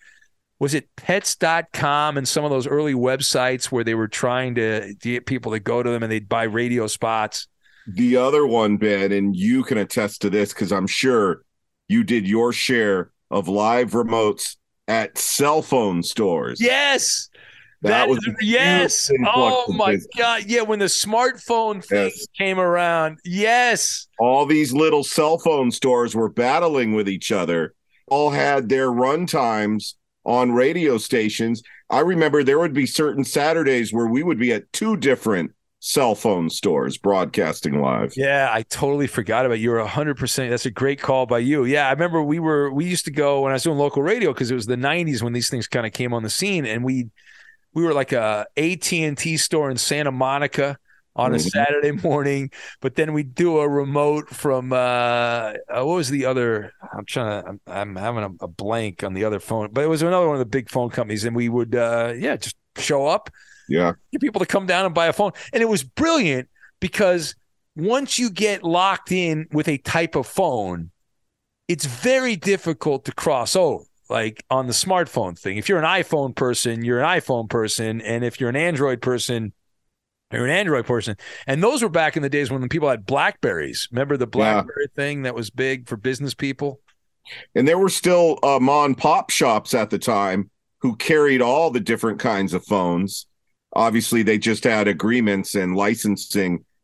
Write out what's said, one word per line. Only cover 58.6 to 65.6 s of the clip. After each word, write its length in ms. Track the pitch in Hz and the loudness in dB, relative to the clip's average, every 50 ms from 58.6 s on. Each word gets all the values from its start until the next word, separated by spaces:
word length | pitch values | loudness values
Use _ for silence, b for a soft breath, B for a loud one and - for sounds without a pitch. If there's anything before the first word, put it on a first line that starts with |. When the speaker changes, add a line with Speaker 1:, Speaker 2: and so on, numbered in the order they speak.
| 101 101 113 117 110 104 90 - - | -6 -4 -2 -2 -4 -6 -6 -8 -8
Speaker 1:
on 100 | 98 92 | -6 -4
the 100 | 95 107 | -2 -2
other 160 | 110 107 95 | -2 -4 -4
phone, 300 | - - 113 113 107 104 110 | -6 -4 -4 -4 -4 -4 -2
but 120 | 131 147 | 0 0
it 40 | 160 | 0
was 140 | 160 151 160 | 0 2 0
another 240 | 170 185 185 180 | 2 2 2 2
one 100 | 160 147 | 2 0
of 20 | 135 | 0
the 80 | 127 | -2
big 240 | 107 101 135 117 - | -2 -2 -4 -4 -2
phone 200 | - 131 123 117 | -4 -4 -4 -2
companies, 340 | - - 117 104 107 104 107 | -2 -4 -4 -4 -4 -4 -4
and 100 | 120 117 | -2 -2
we 140 | 117 120 117 | 0 -2 0
would, 260 | 117 123 117 117 117 | 0 -2 -2 0 0
uh, 380 | 120 117 117 117 117 117 120 120 | -2 0 0 0 0 -2 -2 -4
yeah, 200 | 120 196 262 - | -4 -4 -4 -4
just 200 | - - - - _ _ _ - | -4 -8 -12 -12 _ _ _ -12
show 300 | - - - 151 139 139 | -8 -4 -2 0 0 2
up, 240 | 147 180 214 - - b b b b b b b b | 2 0 0 -2 -6 b b b b b b b b
Speaker 2:
Yeah. 240 | 67 82 90 85 175 - _ - | 0 2 2 0 0 -4 _ -8
Speaker 1:
get 100 | - 311 | -6 -4
people 200 | - 285 - 202 | -2 -2 0 -2
to 60 | 180 | -2
come 200 | - - 196 190 | 0 0 -2 0
down 180 | 180 180 180 190 | 2 0 2 2
and 80 | 185 156 | 0 2
buy 120 | 170 170 | 2 2
a 60 | 160 156 | 2 2
phone. 200 | - 208 190 - B B B B | 2 0 -2 -2 B B B B
And 100 | 226 | 0